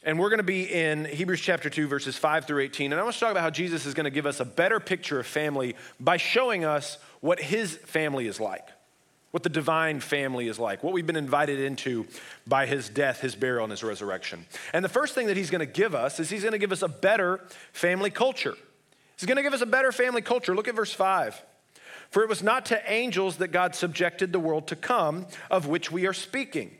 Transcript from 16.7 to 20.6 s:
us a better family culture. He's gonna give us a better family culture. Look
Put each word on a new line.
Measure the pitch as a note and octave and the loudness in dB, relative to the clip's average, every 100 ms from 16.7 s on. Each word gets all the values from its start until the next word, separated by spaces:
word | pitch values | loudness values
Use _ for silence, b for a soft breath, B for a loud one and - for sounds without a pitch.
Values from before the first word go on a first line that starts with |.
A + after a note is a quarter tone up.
us | F#3 | 0
a | F#3 | -2
better | C#3+ F#3+ G#3+ F3+ F#3 - B B | 2 4 4 2 0 -6 B B
family | - F3 F#3 G3 | -2 0 2 0
culture. | G3+ A#3+ - - - - _ _ b b b | 2 2 2 -4 -6 -14 _ _ b b b
He's | F#3 | 0
gonna | C4 | 2
give | C#4 | 2
us | C4+ | 0
a | A#3 | 2
better | C4 C4 | 4 4
family | B3 B3+ A#3+ | 2 2 0
culture. | - A#3+ A#3+ | 0 0 2
Look | F#3 | 0